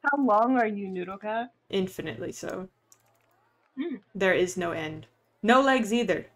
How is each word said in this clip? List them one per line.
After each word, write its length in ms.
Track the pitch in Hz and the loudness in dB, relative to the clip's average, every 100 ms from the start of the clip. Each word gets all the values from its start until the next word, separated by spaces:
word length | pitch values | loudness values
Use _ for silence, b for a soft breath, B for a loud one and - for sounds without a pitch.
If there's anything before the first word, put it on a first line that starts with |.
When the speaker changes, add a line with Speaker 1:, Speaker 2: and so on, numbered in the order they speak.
Speaker 1:
How 180 | 285 285 | 0 2
long 360 | 262 208 240 262 | 4 4 4 4
are 100 | 220 | 2
you, 200 | 202 196 | -2 -6
Noodle 300 | 185 175 196 | -8 -8 -10
Cat? 360 | 214 226 247 _ _ | -6 -6 -6 _ _
Speaker 2:
Infinitely 640 | 190 185 - 160 - - | -2 -2 -6 -10 -8 -10
so. 360 | - - 185 185 _ _ _ _ _ _ _ _ _ _ - | -10 -10 -10 -12 _ _ _ _ _ _ _ _ _ _ -10
Speaker 1:
Hmm. 160 | 339 233 _ 196 | -8 -8 _ -2
Speaker 2:
There 180 | 190 | 2
is 240 | 165 180 185 | 2 0 -2
no 140 | 170 | -4
end. 360 | 160 156 156 - _ _ _ | -4 -8 -10 -16 _ _ _
No 180 | 208 254 | 4 6
legs 320 | 277 262 196 | 6 2 2
either. 320 | 233 226 160 - | 0 2 -2 -4